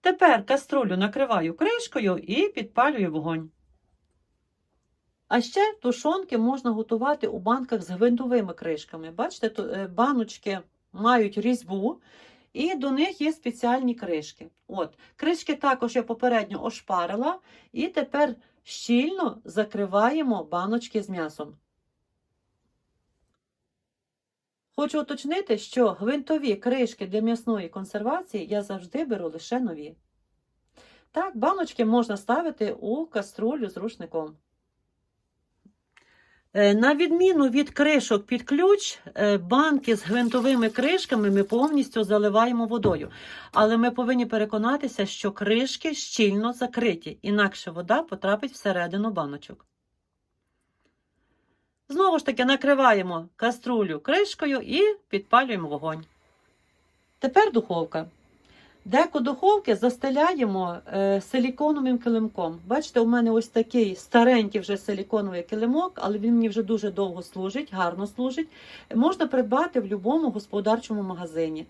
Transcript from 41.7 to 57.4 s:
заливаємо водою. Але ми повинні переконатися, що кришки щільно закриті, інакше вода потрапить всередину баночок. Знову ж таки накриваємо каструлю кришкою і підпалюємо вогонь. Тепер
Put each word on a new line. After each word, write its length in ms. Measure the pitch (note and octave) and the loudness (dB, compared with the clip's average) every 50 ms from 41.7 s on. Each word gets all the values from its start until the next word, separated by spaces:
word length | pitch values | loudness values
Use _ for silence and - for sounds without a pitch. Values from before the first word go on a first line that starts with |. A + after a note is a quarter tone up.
| D#4 C#4+ B3+ - - A3+ G#3+ | 2 0 0 0 -2 -4 0
заливаємо 600 | F#3 G#3+ G#3 G#3 G#3 G3 A3 A3+ B3 B3 A#3 A#3 | 2 2 2 2 4 4 4 4 4 2 0 -2
водою. 460 | G#3+ A#3 A3+ G3 G#3 F3 D3+ - - - - - - - - - - | -2 -2 0 2 0 0 0 -4 -12 -14 -18 -18 -18 -18 -18 -18 -2
Але 260 | - - G#3+ A3 A3+ | 2 4 4 4 4
ми 140 | A3+ A#3 B3 | 4 2 2
повинні 340 | A#3+ B3 B3 A#3 C4 B3 A#3+ | 0 0 0 0 0 0 0
переконатися, 800 | G3+ A3 A3 G#3+ G#3+ A3 G#3+ G#3+ A#3+ C#4 D4 C#4+ B3+ - - G3 | 0 0 -2 -2 0 -2 -2 0 0 0 0 -2 -6 -4 -4 -4
що 260 | F#3+ - - - G3+ | -4 -4 -4 -6 -6
кришки 600 | G3+ - G#3 G3+ A3 A#3 C4 C4 - - - D#4+ D4+ | -4 -2 0 2 2 2 2 -2 -4 -6 -6 -6 -6
щільно 600 | - - - - - A3 G3+ G3 G#3 A3 A#3+ A#3+ | -6 -8 -8 2 2 4 4 4 0 -2 -2 -4
закриті, 640 | A#3+ B3+ B3 B3 A#3+ A#3 A#3 E3+ E3 - D#3 D3+ _ | -4 -6 -4 -2 0 0 0 -2 -2 -8 -14 -16 _
інакше 500 | - - G3+ G#3 G#3 F#3+ F#3+ - - - | -4 -2 2 2 2 2 0 -6 -14 -12
вода 300 | E3 E3+ F3+ F3 A3 C#4+ | -10 -10 0 0 0 0
потрапить 500 | E4 E4 G3 F#3+ - F#3+ G3+ G#3 C#4+ C4+ | 0 -4 -8 -4 0 -2 0 0 -2 -8
всередину 600 | - - - G3+ F#3+ F3+ F3 F3 E3+ G3 G#3+ A3+ | -10 -4 -4 -2 0 0 -2 -2 -2 -2 -2 -2
баночок. 540 | G3+ F3 D3+ C#3+ C#3+ C#3+ - - - _ _ _ _ _ _ _ _ _ _ _ _ _ _ _ _ _ _ _ _ _ _ _ _ _ _ _ _ _ _ _ _ _ _ _ _ _ _ _ _ _ _ _ _ _ _ _ | -2 -2 -4 -4 -6 -12 -14 -18 -20 _ _ _ _ _ _ _ _ _ _ _ _ _ _ _ _ _ _ _ _ _ _ _ _ _ _ _ _ _ _ _ _ _ _ _ _ _ _ _ _ _ _ _ _ _ _ _
Знову 300 | C#4 E4 F#4+ F#4+ E4+ D4+ | 0 2 4 4 4 2
ж 60 | - | 0
таки 200 | - B3 A#3 B3 | -2 -2 0 2
накриваємо 840 | B3+ C#4 C4 - C#4 C#4+ C4+ C4+ B3 G#3+ G3 F#3 F3+ F3 E3 E3 - _ | 2 2 2 4 2 4 6 6 6 6 4 0 -2 -6 -8 -8 -12 _
каструлю 640 | - A3+ A#3 A#3+ A#3+ - B3 B3 A3+ G3+ F3 D#3 D3 | -4 -2 -2 -2 -4 -6 -2 0 0 0 -2 -4 -6
кришкою 600 | - - D4 F#4+ G#4 G4 - - D#4+ D4 C#4 B3 | -2 0 2 2 2 0 -2 -4 -2 -2 -2 -2
і 360 | - - - D#4+ G4+ G#4+ G#4 G4+ _ _ | -4 -4 0 2 2 2 2 -2 _ _
підпалюємо 580 | - G3 G3+ _ - A#3+ C4+ B3+ A3 F#3 E3 | -6 -6 -2 _ 4 4 4 2 -4 -6 -4
вогонь. 380 | D3 D3 C#3+ D3 D#3+ D#3 D#3+ D#3 _ _ _ _ _ _ _ _ _ _ _ _ _ _ _ _ _ _ _ _ _ _ _ | -6 -8 -6 -6 -6 -8 -8 -12 _ _ _ _ _ _ _ _ _ _ _ _ _ _ _ _ _ _ _ _ _ _ _
Тепер 320 | - C4+ C4 F#4+ | -4 4 6 6